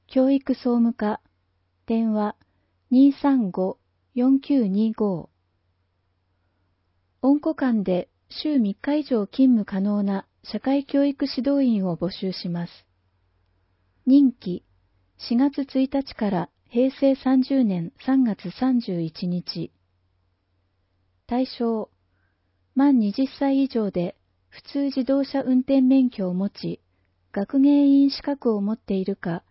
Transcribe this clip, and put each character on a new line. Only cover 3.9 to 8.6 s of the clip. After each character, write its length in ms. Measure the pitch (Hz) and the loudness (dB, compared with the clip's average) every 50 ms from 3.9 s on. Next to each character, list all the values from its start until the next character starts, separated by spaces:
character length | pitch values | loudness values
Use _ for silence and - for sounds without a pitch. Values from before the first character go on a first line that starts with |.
| _ _ _ _ - | _ _ _ _ -4
四 260 | 247 247 262 269 269 | 0 2 2 2 2
九 260 | - - 285 269 226 | 2 0 0 0 2
二 260 | 190 190 202 220 226 | 0 0 0 0 -2
五。 380 | 214 - 220 208 185 160 - - _ _ _ _ _ _ _ _ _ _ _ _ _ _ _ _ _ _ _ _ _ _ _ _ _ _ _ _ _ _ _ _ _ _ _ _ _ _ | -2 -2 -2 -2 -4 -4 -8 -12 _ _ _ _ _ _ _ _ _ _ _ _ _ _ _ _ _ _ _ _ _ _ _ _ _ _ _ _ _ _ _ _ _ _ _ _ _ _
恩 180 | - 262 285 294 | 0 2 2 2
顧 140 | - 320 311 | 0 -2 -4
間 280 | - 294 254 233 214 | -2 -2 -2 0 0
で 260 | 190 185 180 180 - - _ _ _ - | 0 0 -2 -2 -4 -6 _ _ _ -20
週 300 | - - - 311 302 | -12 -8 -4 -2 0
三 160 | 269 | 0